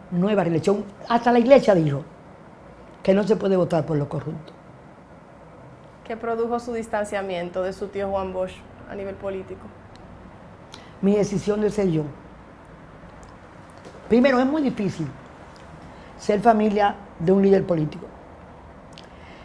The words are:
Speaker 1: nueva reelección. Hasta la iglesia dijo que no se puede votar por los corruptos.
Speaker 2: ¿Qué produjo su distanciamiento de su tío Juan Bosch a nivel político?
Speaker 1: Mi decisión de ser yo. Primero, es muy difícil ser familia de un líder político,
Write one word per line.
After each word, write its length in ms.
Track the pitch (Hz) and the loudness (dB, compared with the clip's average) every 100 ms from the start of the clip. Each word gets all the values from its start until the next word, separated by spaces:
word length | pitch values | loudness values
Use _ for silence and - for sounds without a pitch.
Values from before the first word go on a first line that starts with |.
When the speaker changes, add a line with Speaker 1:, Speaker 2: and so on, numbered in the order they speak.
| - | -6
Speaker 1:
nueva 340 | 175 196 202 | -2 0 2
reelección. 400 | 170 160 - 202 - - - | 0 0 0 0 -4 -14 -4
Hasta 240 | 202 240 | 0 2
la 60 | 240 | 4
iglesia 360 | 233 277 - | 8 8 8
dijo 280 | 185 156 139 - - - - - - - - - - | 4 2 -2 -8 -18 -20 -20 -20 -20 -20 -20 -20 -4
que 120 | - | 2
no 80 | 196 | 2
se 140 | 196 196 | 2 0
puede 200 | 196 185 | 2 2
votar 300 | 165 165 143 | 2 0 0
por 100 | 151 | -2
los 100 | 143 | -2
corruptos. 480 | 151 143 160 - - - - - - - - - - - - - - - - | -6 -8 -10 -14 -20 -20 -20 -20 -20 -20 -20 -20 -20 -20 -20 -20 -20 -20 -18
Speaker 2:
¿Qué 120 | - 226 | -12 -8
produjo 420 | 233 226 226 240 | -4 -2 -2 -4
su 140 | 240 | -4
distanciamiento 880 | 226 226 214 208 202 196 175 175 185 | -8 -4 -4 -4 -6 -4 -6 -6 -4
de 100 | 185 | -6
su 140 | 190 196 | -6 -8
tío 220 | 196 196 | -6 -4
Juan 240 | 196 190 | -4 -4
Bosch 180 | 185 185 - - - - | -6 -8 -10 -20 -20 -16
a 40 | |
nivel 200 | 202 196 | -12 -12
político? 480 | 190 196 196 185 190 202 - - - - - - - - - - - - - | -10 -8 -8 -10 -16 -18 -20 -20 -20 -20 -20 -20 -20 -20 -20 -20 -20 -20 -2
Speaker 1:
Mi 160 | 196 208 | 0 2
decisión 460 | 190 196 202 208 | 0 -2 -2 0
de 80 | 208 | 0
ser 180 | 208 190 | 0 0
yo. 120 | 156 147 - - - - - - - - - - - - - - - - - - - - | 0 -2 -10 -20 -20 -20 -20 -20 -20 -20 -20 -20 -20 -20 -20 -20 -20 -20 -20 -20 -18 0
Primero, 280 | 233 269 247 | 4 4 4
es 80 | 262 | 2
muy 140 | 311 | 0
difícil 460 | 269 - 190 - 147 - - - - - - - - - - - | -2 -2 -4 -4 -8 -10 -18 -20 -20 -20 -20 -20 -20 -20 -20 -6
ser 220 | - 208 | -2 4
familia 560 | 233 220 214 202 202 - - - | 4 6 4 2 2 0 -10 -2
de 140 | 165 | 2
un 100 | 196 | 6
líder 220 | 196 190 | 6 4
político, 420 | - 165 151 - - - - - - - - - - - - - - - | 4 0 -2 -6 -16 -18 -20 -20 -20 -20 -20 -20 -20 -20 -20 -20 -20 -20